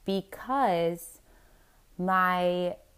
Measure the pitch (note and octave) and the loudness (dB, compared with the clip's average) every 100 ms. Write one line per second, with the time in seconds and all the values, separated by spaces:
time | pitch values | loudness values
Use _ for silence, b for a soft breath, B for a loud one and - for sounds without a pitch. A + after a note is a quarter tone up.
0 | - G3 - - - C4+ A#3+ E3+ E3+ E3+ | -4 -4 -4 -14 -4 0 2 2 0 -2
1 | - - b b b b b b b - | -10 -20 b b b b b b b -6
2 | F3+ F#3 F#3 F3+ F3+ F3+ F3 - - | 0 2 2 2 2 2 -2 -4 -16